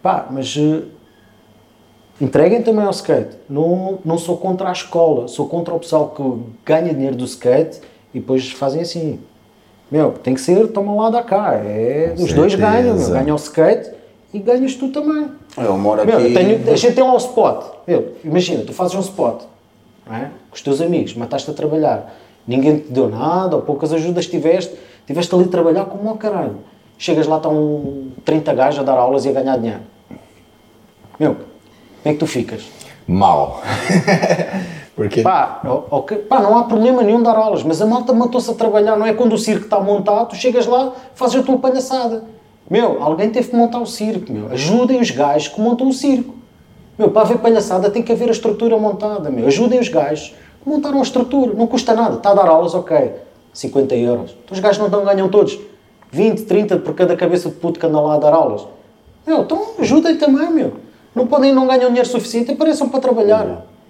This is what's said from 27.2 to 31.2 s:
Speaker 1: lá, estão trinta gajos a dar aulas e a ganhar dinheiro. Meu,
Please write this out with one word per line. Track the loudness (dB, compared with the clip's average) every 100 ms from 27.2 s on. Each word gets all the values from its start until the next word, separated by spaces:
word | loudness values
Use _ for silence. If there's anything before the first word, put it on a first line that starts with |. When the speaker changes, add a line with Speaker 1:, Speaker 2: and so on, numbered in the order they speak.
| 2
Speaker 1:
lá, | 0
estão | 0 0 0 -2 -6 -10 -12 -6
trinta | -2 0 0
gajos | 2 2 2
a |
dar | 0 2
aulas | 2 2
e | 0
a |
ganhar | 0 0 0
dinheiro. | -2 -6 -14 _ _ -20 -20 _ _ _ _ _ _ _ -20
Meu, | -2